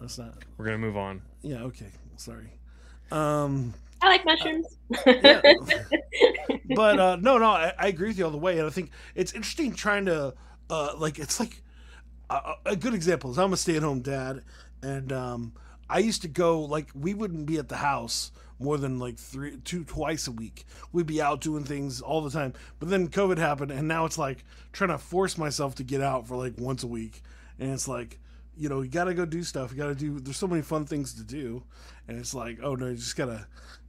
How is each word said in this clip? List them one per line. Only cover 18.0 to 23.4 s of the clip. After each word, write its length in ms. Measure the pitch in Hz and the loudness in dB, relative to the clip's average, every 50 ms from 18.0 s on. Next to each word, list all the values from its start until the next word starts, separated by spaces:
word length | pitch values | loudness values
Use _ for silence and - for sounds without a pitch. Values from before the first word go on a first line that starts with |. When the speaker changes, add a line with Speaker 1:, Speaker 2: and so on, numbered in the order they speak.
| 117 117 - - - - - - - - - - | -2 -4 -6 -6 -6 -8 -12 -18 -20 -20 -12 -6
Speaker 1:
more 200 | 120 143 151 143 | -2 -2 0 0
than, 200 | 139 135 131 123 | 0 -2 -4 -4
like, 200 | 123 123 117 - | -6 -8 -8 -12
three, 400 | - - 131 135 143 143 135 131 | -14 -14 -10 -10 -10 -10 -10 -12
two, 260 | - - 180 180 156 | -8 -6 -6 -6 -6
twice 440 | - - 156 151 147 165 147 - 131 | -6 -6 -4 -2 -2 -2 -4 -6 -8
a 40 | |
week. 320 | 120 113 113 110 - - - - - - - - | -8 -10 -12 -12 -14 -18 -20 -20 -20 -20 -14 -4
We'd 120 | - 175 170 | -2 -2 0
be 140 | 156 156 156 | 0 0 2
out 220 | 151 143 151 135 | 2 2 0 0
doing 220 | - 160 151 151 143 | -2 -4 -4 -4 -4
things 360 | 127 147 143 139 139 123 123 | -4 -6 -4 -4 -6 -6 -8
all 220 | 139 - 151 160 | -4 -2 -2 0
the 80 | 156 143 | 0 -2
time. 240 | 127 160 143 131 - - - - - - | -2 -2 -4 -4 -6 -10 -16 -20 -14 -10
But 100 | - 170 | -4 0
then 200 | 196 190 180 147 | 2 2 2 2
covid 280 | - 196 202 185 180 | 2 2 2 4 4
happened, 340 | 165 | 2